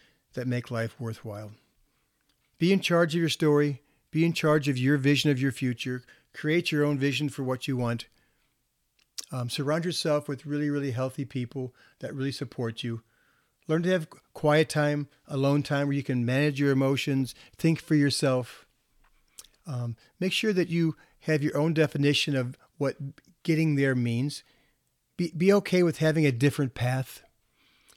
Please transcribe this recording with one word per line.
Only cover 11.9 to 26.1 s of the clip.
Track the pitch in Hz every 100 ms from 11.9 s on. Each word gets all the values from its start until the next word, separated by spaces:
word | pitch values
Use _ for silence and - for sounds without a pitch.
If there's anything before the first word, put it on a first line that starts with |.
| _
that | 127
really | 135 139
support | 131 127 - 117 113
you. | 120 117 - _ _ _ _ _ -
Learn | 160
to | 175
have | 185 160 - _
quiet | - 151 151 151
time, | 156 147 147 147 _ -
alone | 139 139 143
time, | 143 143 143
where | 139
you |
can | 135 127 120
manage | 131 151 135
your | 139
emotions, | 135 135 139 147 135 127 - - -
think | 165 160
for | - 151
yourself. | 143 - 143 127 123 - _ _ _ _ _ _ _ - - _ -
Um, | 123 117 117 _ _
make | 185
sure | - 220
that | 185 170
you | 170 165 - _ _
have | - 156
your | 147 143
own | 160
definition | 160 151 147 143 139 - 135
of | 127 - _ -
what | 139 - 139 - _ _
getting | - 160 160 139
there | 135 127
means. | 120 117 147 - - _ _ _ _ _ _ -
Be, | 170 160
be | 185
okay | 202 - 180
with | 170 -
having | 156